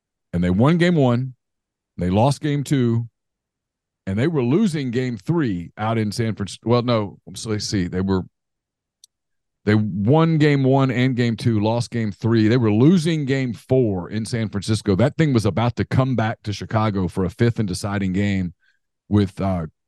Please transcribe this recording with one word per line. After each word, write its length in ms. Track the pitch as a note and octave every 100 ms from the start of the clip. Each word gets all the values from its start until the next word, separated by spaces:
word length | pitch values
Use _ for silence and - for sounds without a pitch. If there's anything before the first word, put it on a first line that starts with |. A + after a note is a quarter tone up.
| _ _ _
And 100 | E2+
they 100 | F2
won 260 | F#2 C3+ F3
game 180 | F3 E3+
one, 400 | B2+ A#2+ C3 - _ _ _ _ _ -
they 120 | F2
lost 300 | G2 C3 C3+
game 240 | D3+ C#3+
two, 460 | B2+ C#3 A#2+ A#2 A#2 _ _ _ _ _ _ _ _ _ -
and 100 | G2
they 100 | D3+
were 140 | D#3
losing 480 | A#2+ E3 A3 D3+ C3
game 280 | A#2+ B2+ A#2
three 560 | - E3+ C3 F2+ E2 -
out 200 | A2 A2+
in 160 | G#2+
San 200 | G2 A2+
Francisco. 360 | G2 G2 - A2
Well, 120 | A#2+
no, 380 | A#2+ A2+ G2+ - - -
so 140 | A2+
let's 180 | G#2+ -
see. 200 | G#2 F2+
They 120 | F2+
were, 240 | F#2+ F#2+ - _ _ _ _ _ _ _ _ _ _ _ _ _ G2+
they 100 | A2
won 640 | G#2+ F2+ G2+ D#3 E3 D#3
game 260 | D3 C#3+
one 280 | C3 C3+ C3
and 220 | A#2+ B2+
game 220 | B2 A#2+ A2
two, 240 | A#2+ A2
lost 320 | G#2+ A#2 G#2+
game 220 | A#2+ A2
three. 340 | - A2+ A#2 G#2+
They 80 | B2+
were 160 | A2+
losing 540 | G#2 C#3+ F#3+ D#3 D#3+ C3+
game 260 | C3+ B2+
four 580 | G2 - C3 A#2 F#2 E2+
in 160 | G#2+ G#2+
San 220 | A#2+ G#2+
Francisco. 480 | G2+ F2+ G#2+ - F#2
That 220 | C3 -
thing 160 | D#3
was 120 | A#2+ G#2
about 300 | E2+ A#2+ -
to 80 |
come 320 | G2 - C3 A2+
back 260 | A2 -
to 100 | -
Chicago 560 | G2+ F2+ A2 A2 G2 F2+
for 160 | - F2
a 40 |
fifth 300 | - A#2+ A#2
and 80 | G2+
deciding 460 | F#2 G#2 G2+ G2
game 400 | F#2 G2+ F#2+ F2 - _ _ _ _ -
with, 320 | G#2 G2 -
uh, 240 | F#2+ F2+ D#2+ -